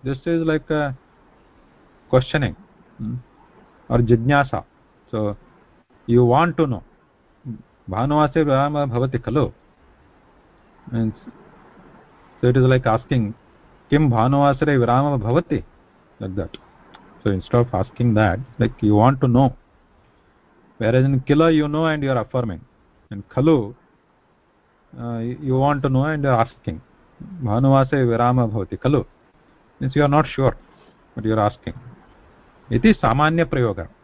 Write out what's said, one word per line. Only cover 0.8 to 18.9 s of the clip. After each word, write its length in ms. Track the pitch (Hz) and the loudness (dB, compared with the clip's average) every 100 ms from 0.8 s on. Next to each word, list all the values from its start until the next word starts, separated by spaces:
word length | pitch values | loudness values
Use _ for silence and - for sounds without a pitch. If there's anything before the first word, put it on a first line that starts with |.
| 147 135 _ _ _ _ _ _ _ _ _ _ _ | -2 -6 _ _ _ _ _ _ _ _ _ _ _
questioning, 480 | 127 127 151 127 - - _ _ _ | 0 0 -4 -4 -6 -20 _ _ _
hmm, 160 | 107 123 - _ _ _ _ _ _ | -10 -10 -14 _ _ _ _ _ _
or 100 | 117 | -2
jijnasa. 680 | 117 117 117 143 135 92 - _ _ _ _ | 2 2 4 2 2 -4 -10 _ _ _ _
So 260 | 110 107 101 _ _ _ _ _ _ - | -6 -4 -6 _ _ _ _ _ _ 0
you 180 | 120 | 4
want 320 | 123 127 170 165 | 4 4 2 0
to 80 | 151 | -2
know. 160 | 110 - _ _ _ _ _ 135 113 - _ - | -4 -10 _ _ _ _ _ -16 -16 -18 _ -8
Bhanuvasare 540 | 95 135 147 151 165 151 | -4 0 0 0 0 0
virama 360 | 135 143 147 143 | 2 0 -2 -4
bhavati 260 | 120 131 131 - | -2 -2 -4 -4
khalu. 260 | 127 131 - _ _ _ _ _ _ _ _ _ _ _ _ - | -2 -2 -6 _ _ _ _ _ _ _ _ _ _ _ _ -10
Means, 220 | 117 110 107 - - - - - - - - _ _ _ _ | -4 -4 -6 -18 -20 -20 -20 -20 -20 -20 -20 _ _ _ _
so 80 | 123 | 0
it 80 | 123 | 2
is 80 | 127 | 4
like 120 | 127 123 | 2 2
asking, 480 | 110 - 131 104 113 _ _ _ _ _ | -2 -2 -4 -4 -8 _ _ _ _ _
"Kim 180 | 147 151 | 0 2
bhanuvasare 680 | 117 117 143 143 139 147 139 | 2 2 2 2 0 0 2
virama 360 | 117 123 143 139 | 2 2 0 -2
bhavati?" 420 | 104 135 175 131 - _ _ _ _ _ | 0 -2 -2 -6 -6 _ _ _ _ _
Like 160 | 104 95 | -10 -8
that. 200 | 82 - _ _ - - - - | -10 -12 _ _ -20 -20 -20 -8
So 80 | - | -4
instead 300 | 95 - 120 120 | -4 0 0 0
of 80 | |
asking 400 | 92 - - 120 | -2 -6 -2 0
that, 240 | 107 107 90 127 - | 2 2 0 -8 -4
like, 220 | 113 - | -4 0
you 140 | 107 | 2